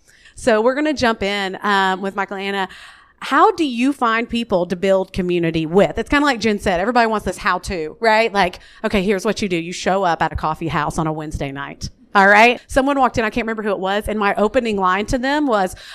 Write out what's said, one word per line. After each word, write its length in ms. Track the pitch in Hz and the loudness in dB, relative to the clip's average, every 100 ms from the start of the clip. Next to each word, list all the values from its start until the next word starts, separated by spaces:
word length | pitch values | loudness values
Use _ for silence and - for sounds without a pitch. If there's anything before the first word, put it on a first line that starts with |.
| _ _ - - | _ _ -20 -4
So 240 | - 214 | 0 2
we're 160 | 233 262 | 2 2
gonna 180 | 302 | -2
jump 300 | 269 247 - | 0 0 0
in, 340 | 196 202 190 190 | -2 -2 -4 -4
um, 400 | 208 196 190 185 | 0 2 2 0
with 140 | 196 196 | -4 -4
Michael 220 | 190 196 | -6 -6
and 180 | 196 196 | -4 -4
Anna. 140 | 185 - - - _ _ | -4 -8 -20 -20 _ _
How 280 | - 277 392 | -2 4 4
do 120 | 349 | 4
you 300 | 302 233 262 | -2 0 -2
find 340 | 285 233 226 233 | 0 0 0 -2
people 380 | 233 233 185 175 | -4 0 0 0
to 100 | 180 | -2
build 380 | 190 190 190 | 2 2 0
community 540 | - 180 175 165 160 156 | -4 -2 0 0 0 2
with? 320 | 185 165 160 | 4 4 0
It's 100 | 220 | 0
kinda 160 | 285 285 | 2 2
like 140 | 240 | 0
Jen 180 | 220 208 | 0 -2
said, 220 | 214 175 | 0 -2
everybody 260 | 196 247 226 | 0 2 2
wants 180 | 214 | 0
this 140 | 202 180 | -4 -4
how 220 | 202 185 | -2 -2
to, 360 | - 190 156 - | -4 -6 -8 -2
right? 340 | 226 214 226 | 2 4 2
Like, 240 | 202 185 - - - | 2 0 -2 -16 -8
okay, 200 | 220 214 | -2 0
here's 220 | 185 196 214 | 0 0 0
what 180 | 196 | -2
you 40 | 202 | -2
do. 100 | 175 | -2
You 160 | 165 | -4
show 300 | 180 202 190 | -4 -2 0
up 200 | 185 160 | 2 0
at 100 | 160 | -2
a 20 | - | -2
coffee 340 | 156 160 165 | -4 -4 -4
house 280 | 160 151 170 | -2 -2 -2
on 80 | 160 | -4
a 80 | |
Wednesday 380 | 156 156 - 139 | -4 -8 -8 -8
night. 400 | 135 139 - - - _ 208 | -8 -12 -12 -16 -16 _ 4
All 120 | 196 | 6
right. 320 | 202 240 240 - | 8 6 4 -2
Someone 320 | 285 269 277 | 0 0 2
walked 220 | 247 - | 0 0
in, 40 | |
I 60 | 220 | -2
can't 160 | 254 220 | -2 -4
remember 160 | 220 | -4
who 80 | 214 | -4
it 100 | 185 | -2
was, 280 | 190 202 214 | -2 -2 -2
and 100 | 214 | -2
my 160 | 202 202 | 0 0
opening 400 | 208 262 233 202 | 2 2 2 2
line 280 | 185 185 214 | 0 0 -2
to 140 | 262 | -2
them 260 | 254 294 285 | 0 0 0
was, 300 | 214 185 - - | 0 0 -6 -18